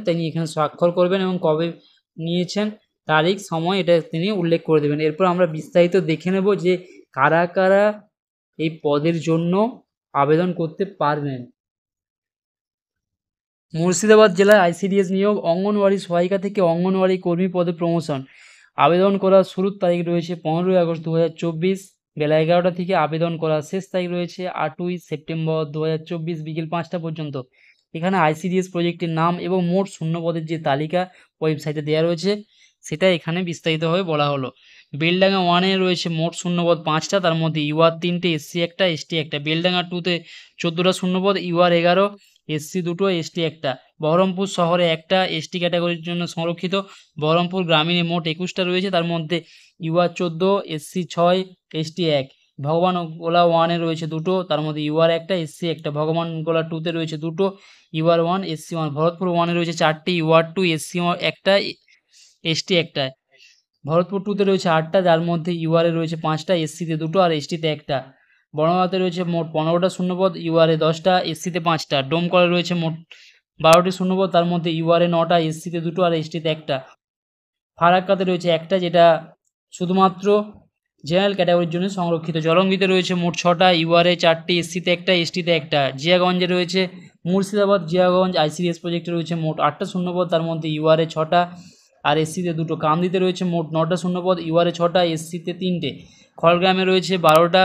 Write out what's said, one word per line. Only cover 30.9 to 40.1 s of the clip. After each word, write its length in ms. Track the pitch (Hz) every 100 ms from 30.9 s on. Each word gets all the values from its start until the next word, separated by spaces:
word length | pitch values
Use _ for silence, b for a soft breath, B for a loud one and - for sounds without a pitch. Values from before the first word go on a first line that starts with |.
| 175 180 b b -
ওয়েবসাইটে 440 | 156 147 156 151
দেওয়া 200 | 147 156
রয়েছে, 280 | 165 170 180 208 208 b b b
সেটা 220 | - 156 190
এখানে 300 | 170 165 170
বিস্তারিতভাবে 600 | 180 156 170 160 165 175
বলা 240 | 185 151 143
হলো। 180 | 143 127 - b b b
বেলডাঙ্গা 480 | 143 165 185 190 196
ওয়ানে 300 | 175 175 185 190
রয়েছে 320 | 185 170 175
মোট 240 | 160 165
শূন্যপদ 440 | 165 175 175 170 165
পাঁচটা, 320 | 160 156 - 202
তার 140 | 175
মধ্যে 260 | 165 160 160
ইউআর 320 | 147 151 165 165
তিনটে, 280 | 175 175 175
এসসি 260 | 156 - 175
একটা, 220 | 170 - 190
এসটি 280 | 156 - 165
একটা। 180 | 143 147
বেলডাঙ্গা 440 | 147 160 180 180
টুতে 320 | 175 180 175